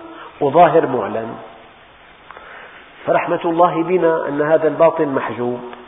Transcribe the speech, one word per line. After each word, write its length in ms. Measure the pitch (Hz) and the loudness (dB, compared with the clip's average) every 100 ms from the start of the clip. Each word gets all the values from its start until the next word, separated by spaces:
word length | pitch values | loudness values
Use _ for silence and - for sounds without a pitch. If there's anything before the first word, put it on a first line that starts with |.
| - - - - | -18 -20 -16 -4
وظاهر 460 | 147 147 170 160 151 | 2 6 6 6 2
معلن، 480 | 127 104 107 113 - - - - - _ _ - - - - - - - - - - - | 0 -4 -6 -10 -14 -18 -20 -20 -20 _ _ -20 -20 -20 -20 -20 -20 -20 -20 -20 -12 -2
فرحمة 360 | 170 160 170 175 | -2 -2 -4 -2
الله 380 | 165 175 160 | 2 2 2
بنا 440 | 165 185 160 165 - | -2 2 2 0 -4
أن 140 | 143 | -2
هذا 260 | 147 160 156 | 0 2 2
الباطن 400 | 143 165 160 151 | 2 2 2 -2
محجوب، 520 | 135 - 113 123 123 - - | -2 -6 -6 -6 -6 -12 -18